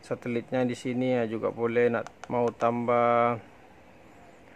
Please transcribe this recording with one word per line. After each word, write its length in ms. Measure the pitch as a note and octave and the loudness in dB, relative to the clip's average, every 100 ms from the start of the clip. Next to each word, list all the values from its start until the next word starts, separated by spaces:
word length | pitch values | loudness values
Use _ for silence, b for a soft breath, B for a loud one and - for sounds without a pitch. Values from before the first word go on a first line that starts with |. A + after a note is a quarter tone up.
| - | -8
satelitnya 560 | - B2 A#2+ - B2+ | -8 -4 -6 -2 -2
di 80 | B2+ | -2
sini 480 | A#2+ C3+ B2 B2+ B2 | -2 -4 -2 0 0
ya 80 | A2+ | 0
juga 240 | A2 G#2 | -2 -4
boleh. 400 | G#2 A#2 A#2 A#2+ | -2 0 4 2
Nak 400 | A#2 - - - | 2 -4 -14 -6
mau 160 | A#2+ A#2+ | 0 0
tambah, 880 | - A#2+ A#2+ A#2+ A#2+ A#2+ A#2+ A#2 A#2 - - - - - - - B B B B | 0 0 0 0 2 4 4 2 0 -8 -20 -20 -20 -20 -20 -20 B B B B